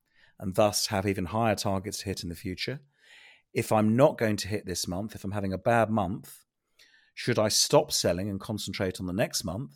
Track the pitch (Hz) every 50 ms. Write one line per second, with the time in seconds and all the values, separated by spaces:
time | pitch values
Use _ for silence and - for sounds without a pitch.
0 | _ _ _ _ - _ _ - - 95 90 - 107 104 101 - - - 110 95
1 | 95 104 95 104 92 87 107 110 117 110 101 - - 104 95 95 95 101 - -
2 | - 98 92 - - 87 85 - - 92 90 - - 123 131 147 - _ _ _
3 | _ - - - - - - _ _ _ - 120 110 - 110 107 107 107 113 123
4 | 143 156 127 - 120 110 104 101 - 95 107 101 - 92 87 - - 92 87 92
5 | 110 107 - - - 95 101 104 98 95 95 92 - 120 117 117 110 104 110 110
6 | 95 85 120 - - - - - _ _ _ _ _ _ _ _ - _ _ _
7 | _ _ _ - - 127 113 113 107 107 - - - - 147 147 156 147 - -
8 | - 98 87 90 101 107 98 98 - - 107 101 - 101 95 - 101 95 - -
9 | 95 90 90 104 143 175 - - - 90 85 113 143 139 -